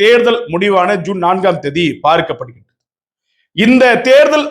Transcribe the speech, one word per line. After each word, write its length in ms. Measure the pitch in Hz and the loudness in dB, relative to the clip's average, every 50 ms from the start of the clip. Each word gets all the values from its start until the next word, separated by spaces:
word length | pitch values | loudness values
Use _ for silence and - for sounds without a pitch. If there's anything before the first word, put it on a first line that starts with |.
தேர்தல் 360 | 202 220 240 240 240 240 233 240 240 156 165 | 2 2 4 4 2 0 -2 -2 -4 -6 -6
முடிவான 420 | 180 202 202 196 185 180 196 208 180 151 | -4 -2 0 0 0 0 0 -2 -4 -6
ஜூன் 140 | 185 202 185 175 | -8 -6 -4 -2
நான்காம் 340 | 175 185 190 185 190 175 139 139 | -2 -2 0 -2 -2 -2 -4 -6
தேதி 220 | 143 139 175 170 147 - - - | -6 -4 -4 -4 -4 -4 -2 -2
பார்க்கப்படுகின்றது. 720 | 151 165 170 160 156 135 - 127 120 - _ _ _ _ _ _ _ _ _ _ _ _ _ _ _ _ _ _ _ _ 170 220 | 0 0 0 -2 -6 -10 -12 -14 -18 -20 _ _ _ _ _ _ _ _ _ _ _ _ _ _ _ _ _ _ _ _ 0 2
இந்த 180 | 233 262 254 254 247 226 240 262 | 2 4 4 4 4 2 2 2
தேர்தல் 380 | 254 262 294 294 294 302 294 285 - | 4 4 4 4 4 0 -2 -2 -4